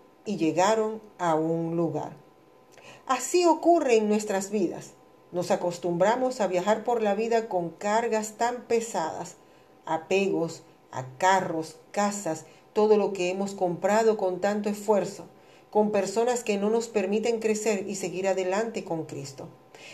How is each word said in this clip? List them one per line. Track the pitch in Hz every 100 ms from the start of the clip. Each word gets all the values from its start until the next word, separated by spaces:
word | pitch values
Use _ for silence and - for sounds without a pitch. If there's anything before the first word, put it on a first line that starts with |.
| - _
y | - 180
llegaron | 160 151 190 220 214 220 - -
a | 175 156
un | 160 165 165 165
lugar. | 165 147 - - - _ _ - _ - - - -
Así | 254 - 359 349
ocurre | 320 320 339 269 226
en | 214
nuestras | 208 208 190 196
vidas. | 208 170 - - - - - -
Nos | 175 175
acostumbramos | 196 175 170 180 170 190 247 254 254
a | 190
viajar | 180 185 220
por | 214 233
la | 214 202
vida | 226 226 220
con | 185 170
cargas | 165 208 220 240 220 214
tan | - 233 247
pesadas, | - 233 220 190 156 95 170 - - - - - -
apegos | 160 - 190 196 160 165 - - - _
a | - 131 -
carros, | 185 190 170 160 156 - -
casas, | - 202 202 - - - - -
todo | - 214 208
lo | 196
que | 196 180
hemos | 190 196
comprado | - 180 170 190 214 226 214
con | 190 180
tanto | 202 208 208
esfuerzo, | 202 - 202 175 - - - - - -
con | 214 214
personas | 208 190 226 240 240
que | - 202
no | 202
nos | 226 226
permiten | 214 190 214 233 226
crecer | 220 214 233 202 202
y | 202
seguir | 180 175 190
adelante | 185 185 196 233 208
con | - 165 147
Cristo. | 143 139 - 170 - - - -